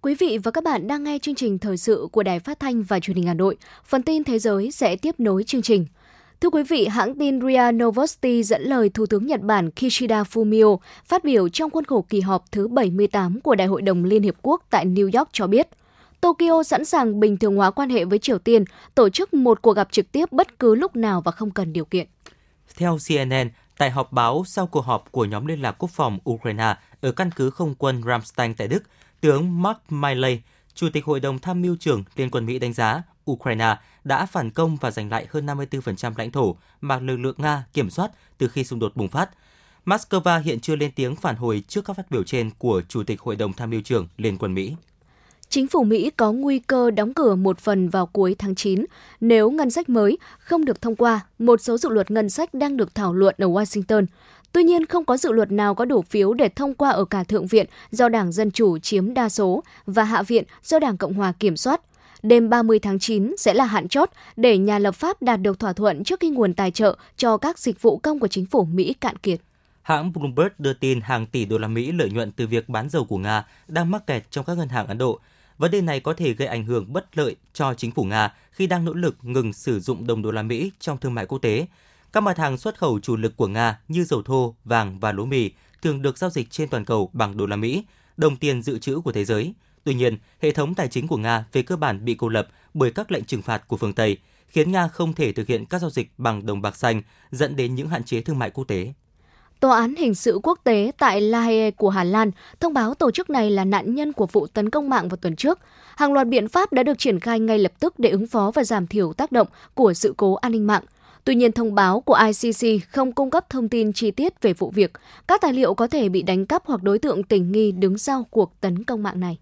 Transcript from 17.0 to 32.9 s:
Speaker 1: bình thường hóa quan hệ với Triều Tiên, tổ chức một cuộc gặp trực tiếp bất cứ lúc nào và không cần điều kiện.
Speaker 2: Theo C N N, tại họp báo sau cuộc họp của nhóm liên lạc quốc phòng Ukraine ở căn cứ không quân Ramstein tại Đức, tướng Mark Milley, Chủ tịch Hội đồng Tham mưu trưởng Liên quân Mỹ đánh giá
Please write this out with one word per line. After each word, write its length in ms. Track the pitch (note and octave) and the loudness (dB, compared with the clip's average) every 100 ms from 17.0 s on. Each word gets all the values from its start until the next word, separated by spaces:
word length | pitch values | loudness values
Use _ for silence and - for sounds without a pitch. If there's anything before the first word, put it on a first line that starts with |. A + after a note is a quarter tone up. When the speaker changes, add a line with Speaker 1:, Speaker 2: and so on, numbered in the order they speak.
| A#3 G#3 | 2 2
Speaker 1:
bình 180 | G#3+ G3 | 2 4
thường 180 | G#3+ G3 | 2 4
hóa 160 | F#3+ | 2
quan 180 | G3 C#4 | 2 0
hệ 160 | A#3+ F3 | 0 2
với 140 | G#3 | 0
Triều 180 | - G#3 | 0 -2
Tiên, 280 | - A#3 F#3 - - - | 4 4 4 -6 -2 4
tổ 140 | G#3 | 4
chức 240 | B3 G4 | 4 0
một 280 | D4 B3 A3+ | 2 4 4
cuộc 120 | A#3 | 4
gặp 140 | G3+ G3 | 2 0
trực 200 | - G3 | 0 0
tiếp 200 | C#4 E4+ | -2 0
bất 280 | C4 F#4+ _ | 2 0 _
cứ 160 | A#3+ A3+ | 4 4
lúc 200 | F#4 A#3 | 0 -2
nào 260 | A3 F3+ | -2 0
và 100 | E3+ | -2
không 200 | - G#3+ | -4 -6
cần 220 | F#3+ F3 | -4 -4
điều 120 | D#3+ D#3 | -6 -4
kiện. 220 | F#3 D#3+ _ - _ _ _ _ - | -4 -6 _ -20 _ _ _ _ -4
Speaker 2:
Theo 200 | F3 E3 | -2 -2
C 140 | - | 0
N 180 | D3 C3 | 0 0
N, 200 | C3 B2 _ _ _ | 0 -2 _ _ _
tại 120 | C#3 | -2
họp 220 | C3 C3 | -2 -2
báo 320 | B2+ A#2 C#3+ F#3 | 0 2 0 -4
sau 200 | - F3+ | -4 -2
cuộc 180 | D#3 A#2 | -2 -2
họp 260 | A2+ - | -4 -4
của 140 | B2+ G#2 | -2 -2
nhóm 200 | G#2 D3 | -2 -6
liên 160 | D#3+ | -6
lạc 140 | B2+ - | -6 -6
quốc 120 | F3+ | -8
phòng 280 | - C3+ G2 - | -4 -4 -4 -6
Ukraine 460 | A#2 A#2+ G#2+ A2+ G2+ _ _ | -6 -6 -2 -2 -2 _ _
ở 100 | C3 | -4
căn 180 | B2 F#3 E3 | -2 -4 -2
cứ 140 | C3+ | -4
không 260 | - E3 C3+ | -2 -6 -2
quân 260 | C#3 B2+ A#2 | -2 -2 -2
Ramstein 460 | A#2+ G#2+ - A#2 | -4 -4 -6 -4
tại 140 | A2 G#2+ | -4 -4
Đức, 160 | F3 - _ _ _ | -4 -6 _ _ _
tướng 400 | D#3 C#3 F3+ E3+ | 2 2 0 0
Mark 160 | F3+ F3 _ | -2 -4 _
Milley, 500 | D3 C#3+ B2+ C3 A#2+ _ _ _ | -4 -2 0 -2 -2 _ _ _
Chủ 140 | - E3 | -6 -4
tịch 120 | D#3 D3+ | -4 -2
Hội 140 | C#3+ | -2
đồng 200 | C#3 C3 | -2 -6
Tham 220 | F3+ F3+ | -4 -2
mưu 140 | F3+ E3+ | -2 -2
trưởng 280 | D#3+ A2+ F#2+ - | 0 -2 -2 -6
Liên 140 | C3 | -4
quân 160 | B2+ A2+ | -4 -4
Mỹ 140 | B2+ | -4
đánh 140 | B2 | -6
giá 300 | A#2 A2 | -2 0